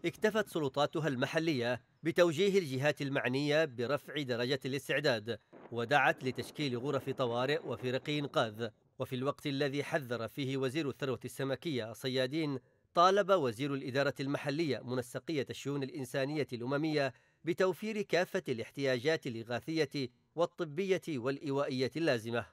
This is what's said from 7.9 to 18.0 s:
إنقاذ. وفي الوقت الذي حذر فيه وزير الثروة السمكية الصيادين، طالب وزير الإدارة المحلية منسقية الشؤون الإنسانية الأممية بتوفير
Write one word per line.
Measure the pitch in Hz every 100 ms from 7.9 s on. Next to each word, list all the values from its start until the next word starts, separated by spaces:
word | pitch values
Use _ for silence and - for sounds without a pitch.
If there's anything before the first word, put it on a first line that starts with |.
| 127 151
إنقاذ. | 147 139 151 117 107 117 _ _ -
وفي | 127 123
الوقت | 135 - 151
الذي | 139 143 143
حذر | 135 160 123 120 113
فيه | - 131 135
وزير | 131 147 139
الثروة | - 139 117 127
السمكية | - 135 131 175 127 110
الصيادين، | 117 135 131 131 156 151 131 _ _ _
طالب | - 180 196 190
وزير | 190 131 107 143
الإدارة | 139 139 123 139 -
المحلية | 139 143 147 143 165 113
منسقية | 113 127 - 131 - 156 120
الشؤون | 117 143 143
الإنسانية | 135 151 127 143 135 151 127
الأممية | 120 120 143 160 151 139 - _ _
بتوفير | 151 170 190 - 214 214